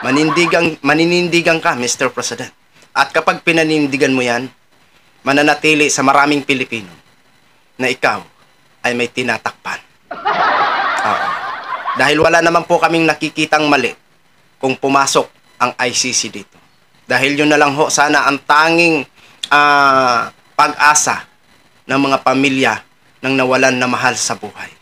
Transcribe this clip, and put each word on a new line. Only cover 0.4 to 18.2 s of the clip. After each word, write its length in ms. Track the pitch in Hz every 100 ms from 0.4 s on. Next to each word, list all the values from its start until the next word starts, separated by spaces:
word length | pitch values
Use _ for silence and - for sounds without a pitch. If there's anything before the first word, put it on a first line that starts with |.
| 170 175 170 156
maninindigan 800 | 139 151 170 175 175 165 170 160
ka, 160 | 170 135
Mister 320 | 123 - 131
President. 400 | - - 117 127 _ _ _ _
At 240 | - 139 156
kapag 240 | 160 175
pinanindigan 720 | - 165 160 156 143 135 139
mo 80 | 131
yan, 320 | 123 117 131 _ _ _ _ _ _ _
mananatili 640 | 131 139 147 147 156 151 147
sa 160 | -
maraming 400 | 135 139 143 147
Pilipino 480 | 131 135 123 113 95 82 _ _ _ _ _ _ _ _
na 80 | 127
ikaw 320 | - 135 104 85 _ _ _ _ _
ay 80 | 123
may 160 | 120 120
tinatakpan. 720 | - 120 113 - - - - _ _ _ - - - - - - - 784 - -
Oo. 220 | 98 - - - - - - - 131
Dahil 240 | 131 156
wala 240 | 165 170
naman 240 | 165 170 160
po 160 | 170
kaming 240 | 160 165 160
nakikitang 640 | 151 156 151 151 151 151
mali 240 | 143 117 - _ _ _ _ _ _
kung 160 | 135 131
pumasok 480 | 139 139 135 156 - _ _ _
ang 80 | 123 -
I 160 | 123 113
C 160 | 127
C 160 | 120 113
dito. 320 | 101 98 _ _ _ _ _ -
Dahil 320 | 127 135 143
yun 80 | 151
na 80 | 147
lang 240 | 147 139
ho, 80 | 135
sana 400 | - 147 147